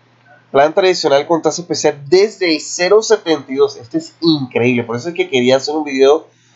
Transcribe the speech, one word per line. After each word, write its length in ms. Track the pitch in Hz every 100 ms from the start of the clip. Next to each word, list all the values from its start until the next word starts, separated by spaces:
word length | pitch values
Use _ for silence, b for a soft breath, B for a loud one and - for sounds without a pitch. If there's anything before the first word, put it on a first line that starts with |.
| _ _ _ _ _
Plan 180 | 139 151 160
tradicional 500 | 190 180 156 139 143
con 160 | 165
tasa 220 | 156 151
especial 360 | 170 147 156 143 139
desde 460 | 180 214 214 175
el 80 | 151
cero 400 | - - 180 208
setenta 500 | 220 214 175 151 131
y 40 | 135
dos. 200 | 139 -
Este 220 | - 160
es 160 | 160 _
increíble, 640 | 165 151 127 117 120 123
por 120 | 113 120
eso 140 | 170
es 60 | 170
que 120 | 185
quería 300 | 131 123 135
hacer 160 | 131
un 100 | 156
video 440 | 147 135 135 156 - b b